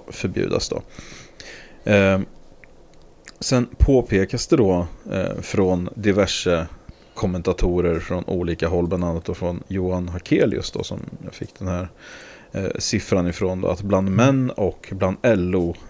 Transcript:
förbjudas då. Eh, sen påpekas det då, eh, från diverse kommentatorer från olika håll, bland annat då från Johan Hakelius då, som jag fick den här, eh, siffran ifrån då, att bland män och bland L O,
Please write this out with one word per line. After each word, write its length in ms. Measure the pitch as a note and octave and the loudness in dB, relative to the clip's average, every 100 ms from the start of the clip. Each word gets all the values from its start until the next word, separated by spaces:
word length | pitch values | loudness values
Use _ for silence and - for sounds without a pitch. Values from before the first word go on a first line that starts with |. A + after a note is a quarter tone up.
| - | -2
förbjudas 600 | - G2 G2 F#2 - - | -6 -4 -2 0 -2 -2
då. 120 | - - - - - - - - - - - - | -8 -10 -18 -20 -20 -20 -20 -20 -20 -20 -6 2
Eh, 280 | G2+ F#2+ F#2+ - - - - - - - - - - - - | 6 6 2 -2 -10 -20 -20 -20 -20 -20 -20 -20 -20 -20 -10
sen 280 | - B2+ A#2+ - | 0 0 0 2
påpekas 680 | - B2+ A#2 F#2+ G2 B2 - | 6 6 4 2 2 -2 2
det 80 | A#2+ | 4
då, 300 | G2 F2+ E2+ - - | 6 4 0 -8 -6
eh, 300 | G2 F#2 - | -4 -4 -6
från 480 | - G2+ F#2 F2+ F2+ - | -2 2 4 2 -2 -2
diverse 720 | G2+ G2 F#2+ - F2+ E2+ E2 - - - - | 0 2 2 0 0 0 -2 -10 -20 -20 -18
kommentatorer 840 | - F#2+ F2+ F#2 F2 F#2 F2 F2 E2 | -4 -2 -2 -2 2 2 2 2 0
från 240 | - F2+ - | -2 -4 -2
olika 400 | F2+ E2+ E2 E2 | -2 -2 -2 0
håll, 200 | F2+ E2+ | 0 0
bland 160 | F2+ | 0
annat 220 | F2 E2+ - | -2 -2 -4
då 80 | |
från 300 | F2 F2 F2 - | -4 -4 -4 -6
Johan 400 | F#2+ F2+ F2+ F2 | -4 -2 -2 -4
Hakelius 640 | E2+ - - B2+ - - | -6 0 2 2 0 -4
då, 120 | - | -6
som 160 | - G2 - - | -8 -8 -12 -14
jag 100 | - | -14
fick 260 | - - - | -12 -12 -8
den 80 | F#2+ | -6
här, 200 | F2 F#2 - - - - - - | -4 -6 -12 -20 -20 -20 -20 -10
eh, 140 | F#2+ F#2+ - | -6 -4 -4
siffran 480 | - G#2+ - G2 F2 | -2 -2 0 0 0
ifrån 340 | - F#2 F#2 | 0 -2 0
då, 60 | - | -2
att 140 | F2 | -2
bland 300 | G2 F#2+ G2 | 0 2 2
män 380 | F#2+ C3 C3+ B2 | 4 4 4 0
och 380 | - F#2 - - | -2 -2 -4 -8
bland 260 | F#2+ F#2+ G2 | -2 -2 2
L 340 | B2+ G#2 F2+ F#2 | 2 2 2 0
O, 200 | F2 - | 0 -4